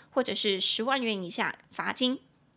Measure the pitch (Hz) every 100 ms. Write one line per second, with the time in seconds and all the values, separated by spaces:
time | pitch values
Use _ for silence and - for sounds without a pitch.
0 | - - 247 202 214 190 - - 226 269
1 | 233 202 175 - 190 - - - 190 -
2 | 254 262 - _ _